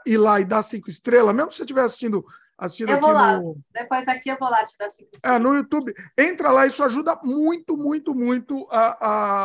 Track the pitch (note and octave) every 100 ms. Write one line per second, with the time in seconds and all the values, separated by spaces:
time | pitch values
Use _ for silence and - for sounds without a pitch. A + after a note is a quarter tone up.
0 | - A3 G#3+ G#3 F#3+ G#3+ G#3+ A3 - D#3
1 | - A#3+ A3 A3 E4 - A#3+ C4 B3 -
2 | A#3 G3+ - - _ - F3+ - A3 C#4+
3 | D4+ D4+ A#3 F#3+ E3+ D3+ - A3+ A#3+ C4
4 | B3+ B3+ C4+ C4+ C4 A#3 A3 - G#3 -
5 | _ - B3+ B3 A#3+ C#4+ - D4+ B3 G3+
6 | F3+ - D#4 F4+ D4 C4 C4+ C4+ C#4+ A#3+
7 | D#4 E4 C4 C#4 D#4 E4+ - D4+ C#4+ D4+
8 | D4+ B3+ A#3+ B3 B3 C#4 - A3+ A3+ -
9 | A3 G#3+ G#3 G3+